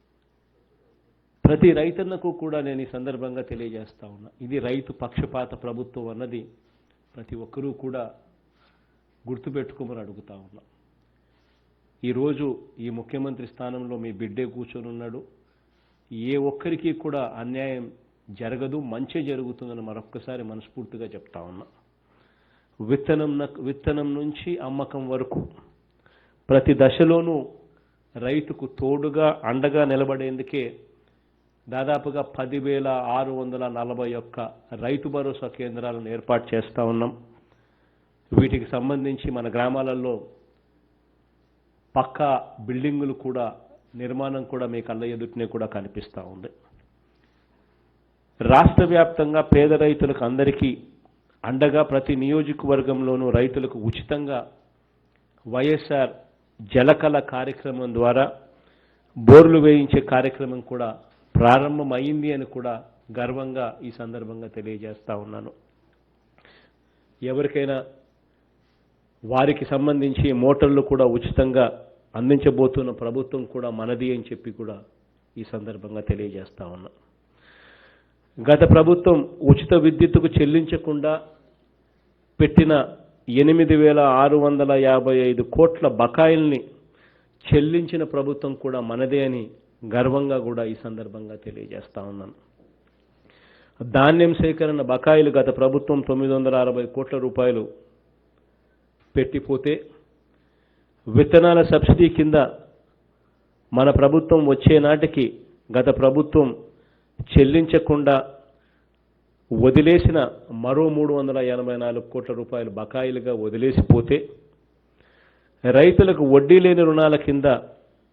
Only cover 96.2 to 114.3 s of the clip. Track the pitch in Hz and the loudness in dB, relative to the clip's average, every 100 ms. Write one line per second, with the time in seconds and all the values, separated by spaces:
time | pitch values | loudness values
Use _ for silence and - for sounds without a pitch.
96.2 | 135 135 131 127 123 123 120 135 135 135 | 0 0 0 0 0 -2 -6 -8 -8 -6
97.2 | 127 127 127 117 104 - _ _ _ _ | -4 0 0 0 -6 -12 _ _ _ _
98.2 | _ _ _ _ _ _ _ _ _ 139 | _ _ _ _ _ _ _ _ _ -2
99.2 | 131 143 - 135 147 156 - - _ _ | -2 -4 -4 -4 -2 -4 -8 -20 _ _
100.2 | _ _ _ _ _ _ _ _ - 113 | _ _ _ _ _ _ _ _ 2 4
101.2 | 147 170 170 170 165 156 - - 170 165 | 6 6 8 6 4 4 4 6 4 4
102.2 | 151 151 123 - - _ _ _ _ _ | 2 2 2 -4 -20 _ _ _ _ _
103.2 | _ _ _ _ _ 123 139 131 143 160 | _ _ _ _ _ 2 4 6 6 4
104.2 | 160 160 147 139 - 156 147 151 160 - | 4 4 4 4 6 6 6 2 2 0
105.2 | 120 - - _ - 117 139 123 135 143 | -2 -4 -18 _ -4 0 2 4 4 4
106.2 | 147 156 131 113 - _ _ _ _ - | 2 2 2 -2 -14 _ _ _ _ -18
107.2 | - - 135 160 160 - - 147 139 135 | 2 4 6 4 2 0 2 0 2 0
108.2 | - - _ _ _ _ _ _ _ _ | -2 -14 _ _ _ _ _ _ _ _
109.2 | _ _ _ 113 123 135 151 175 165 160 | _ _ _ 0 4 6 6 6 4 2
110.2 | 123 - - 113 123 135 160 147 147 143 | -2 -6 -14 -8 -2 0 0 0 0 -2
111.2 | 135 131 127 123 123 120 120 117 117 131 | -2 -2 -2 -4 -4 -6 -6 -6 -8 -10
112.2 | - 117 117 123 113 101 107 131 131 127 | -8 -10 -8 -8 -8 -10 -10 -6 -6 -6
113.2 | 123 113 107 113 131 - - 117 117 147 | -6 -6 -6 -2 0 2 4 4 4 -2
114.2 | - | -2